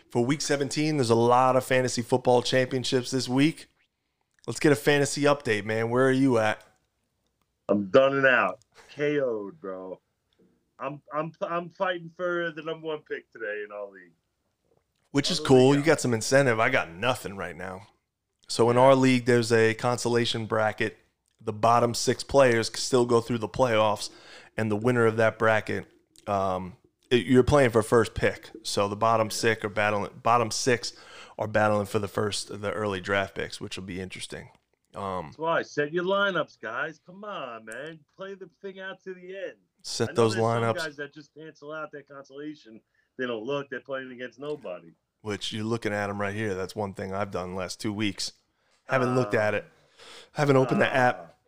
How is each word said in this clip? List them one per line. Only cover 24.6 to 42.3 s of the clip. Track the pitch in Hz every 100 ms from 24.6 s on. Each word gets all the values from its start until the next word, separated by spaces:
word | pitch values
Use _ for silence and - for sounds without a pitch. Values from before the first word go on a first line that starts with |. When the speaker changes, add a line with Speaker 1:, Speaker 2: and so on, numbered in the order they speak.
| 110
Speaker 1:
the | 104
winner | 120 123 113
of | 110
that | 110 -
bracket, | 110 110 98 101 - _ _ _ -
um, | 101 95 92 90 - _ _ -
it, | 123
you're | 90 127
playing | 120 147 127
for | 117
first | 104 123 104
pick. | - 107 90 - -
So | - - 101
the | 101
bottom | 113 113 107
Speaker 2:
Yeah. |
Speaker 1:
six | - 117 110
are | 107
battling. | 101 104 104 95 -
Bottom | 117 120 110
six | - 131 120 - - - - - -
are | 107
battling | 107 107 104 101
for | 110
the | 101
first, | - 107 - - 101
the | 104
early | 101 107 95
draft | 92 98 95
picks, | - 76 -
which | 101 -
will |
be | 92 90
interesting. | 92 85 - 80 - _ _ _ _
Um, | - 98 92 76
Speaker 2:
That's | -
why. | 165 156
Set | 113 - 147
your | 170
lineups, | 175 196 202 170 - _
guys. | 113 120 156 156 -
Come | 190
on, | 208 185 131 113
man. | 110 117 156 160 147
Play | - 190
the | 196 180 _
thing | 196 190
out | 190 190
to | 190
the | 185 180 196
end. | 175 120 _ _
Speaker 1:
Set | - - 113
Speaker 2:
I |
know | -
Speaker 1:
those | 113
Speaker 2:
there's | 110
some | 113 117
Speaker 1:
lineups. | 117 113
Speaker 2:
guys | 156 143
that | 143
just | 151 147
cancel | 147 156 - 147
out | 156 151
their | 147
consolation. | - 139 135